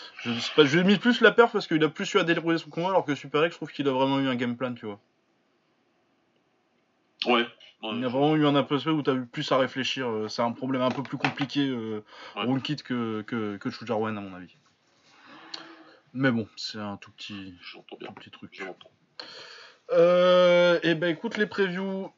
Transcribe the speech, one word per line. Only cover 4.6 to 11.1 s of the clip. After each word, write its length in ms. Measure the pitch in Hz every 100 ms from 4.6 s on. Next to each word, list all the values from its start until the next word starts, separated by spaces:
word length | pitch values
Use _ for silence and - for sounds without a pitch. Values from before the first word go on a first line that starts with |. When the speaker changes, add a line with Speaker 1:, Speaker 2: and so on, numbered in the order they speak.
| 127
Speaker 1:
tu 120 | 120 110
vois. 120 | 101 _ _ _ _ _ _ _ _ _ _ _ _ _ _ _ _ _ _ _ _ _ - 120
Speaker 2:
Ouais. 200 | 117 120 - - -
Ouais, 80 | 110 117
Speaker 1:
Il 80 |
a 40 | 127
Speaker 2:
je 40 |
Speaker 1:
vraiment 240 | 127 147 156
eu 100 | 147
un 80 |
aspect 340 | 143 127 143 127
où 120 | 160
t'as 120 | 139
eu 120 | 131 120
plus 240 | - 147
à 80 | 135
réfléchir, 500 | 127 139 120 - 127
euh, 200 | 110 107
c'est 140 | -
un 100 | 117
problème 300 | 117 131 131
un 80 | 127
peu 120 | 131
plus 160 | 127